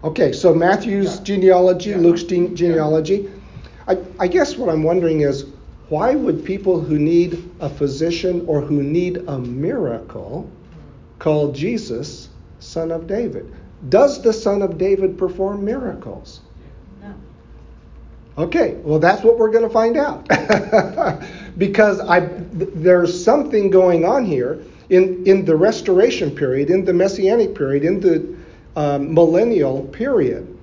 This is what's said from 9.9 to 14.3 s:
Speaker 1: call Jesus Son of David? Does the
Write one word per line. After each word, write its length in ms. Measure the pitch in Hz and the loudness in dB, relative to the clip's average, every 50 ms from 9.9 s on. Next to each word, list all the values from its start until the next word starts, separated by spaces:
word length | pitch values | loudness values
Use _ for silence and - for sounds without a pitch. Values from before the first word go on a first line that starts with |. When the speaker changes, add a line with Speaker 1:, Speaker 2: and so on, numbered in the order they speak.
| 117 113 113 - - 107 90 98 123 170 - - - - - - - - - - - - - - - - | -6 -8 -10 -14 -16 -16 -14 -12 -12 -12 -12 -14 -18 -20 -20 -20 -20 -20 -20 -20 -20 -20 -20 -20 -20 -4
Speaker 1:
call 340 | - 156 151 151 147 143 131 | -2 0 0 2 0 -2 -4
Jesus 760 | 135 151 202 240 214 - - 120 117 147 - - - - - - - - - - - | -4 -4 -4 -4 -4 -6 -8 -8 -8 -8 -10 -14 -16 -20 -20 -20 -20 -20 -20 -20 -20
Son 300 | - - - 165 165 165 165 | -20 -10 -8 -6 -6 -4 -6
of 140 | 165 165 | -8 -6
David? 440 | 165 196 214 240 214 - - - - - - - - - - - 131 | -6 -6 -4 -4 -6 -8 -10 -14 -14 -20 -20 -20 -20 -20 -16 -6 2
Does 320 | 143 208 277 277 277 - - | 4 6 6 6 2 2 0
the 100 | 233 | 0